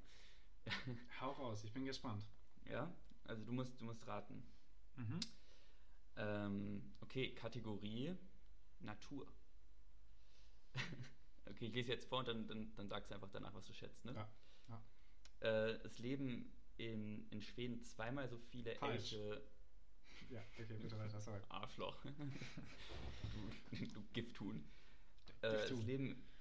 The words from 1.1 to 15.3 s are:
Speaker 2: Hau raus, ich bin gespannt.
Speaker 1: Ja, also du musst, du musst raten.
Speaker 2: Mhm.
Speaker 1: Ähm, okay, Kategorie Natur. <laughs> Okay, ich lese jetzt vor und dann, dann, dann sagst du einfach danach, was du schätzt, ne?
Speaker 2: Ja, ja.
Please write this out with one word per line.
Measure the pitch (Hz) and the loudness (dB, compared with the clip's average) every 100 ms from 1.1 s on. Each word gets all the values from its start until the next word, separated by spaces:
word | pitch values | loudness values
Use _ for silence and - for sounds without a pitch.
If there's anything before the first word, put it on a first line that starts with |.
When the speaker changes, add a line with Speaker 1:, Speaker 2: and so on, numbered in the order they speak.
| - | -2
Speaker 2:
Hau | 131 | 0
raus, | 143 123 107 | 0 0 0
ich | 107 | 0
bin | 131 135 | 0 2
gespannt. | 131 131 104 104 - - - - | 2 0 0 0 -2 -4 -4 0
Speaker 1:
Ja, | 113 165 - - - - | 2 2 0 -4 -4 -2
also | 113 107 | 0 2
du | |
musst, | 123 127 - | 2 2 0
du | 117 | -2
musst | 113 107 | -2 0
raten. | 104 - 107 - - - - - - | -2 0 -2 -2 -4 -4 -4 -4 -2
Speaker 2:
Mhm. | 113 165 233 - - - - - - - - - | 2 2 0 -2 -4 -4 -4 -4 -4 -4 -2 0
Speaker 1:
Ähm, | 104 104 104 101 101 101 101 101 | 4 4 4 4 2 0 0 -2
okay, | 101 131 123 - | 0 2 2 2
Kategorie | 113 123 107 98 104 113 151 185 - - - - - - | 0 0 0 0 0 0 0 0 -2 -4 -4 -4 -4 -4
Natur. | 113 107 - 139 - - - - - - - - - - - - - - - | -2 -2 -2 -2 -2 -4 -4 -4 -4 -4 -4 -4 -4 -4 -2 -4 -4 -4 -2
<laughs> | 131 175 135 131 - - - - | 0 0 0 -2 -2 -4 -4 -2
Okay, | 101 113 | -2 0
ich | |
lese | 117 120 | 2 4
jetzt | 117 - | 2 2
vor | 127 | 2
und | 123 | 2
dann, | 113 107 | 2 0
dann, | 110 107 - | 0 -2 -2
dann | 101 | 0
sagst | 104 - | 0 -2
du | 104 | -4
einfach | 101 | -2
danach, | 101 101 101 | -2 -2 -4
was | 101 | -4
du | |
schätzt, | 101 107 - 117 | -4 -4 -4 -2
ne? | |
Speaker 2:
Ja, | 110 107 - - - - | -2 -2 -4 -4 -6 -4
ja. | 113 - - - - - | -4 -4 -4 -4 -4 -4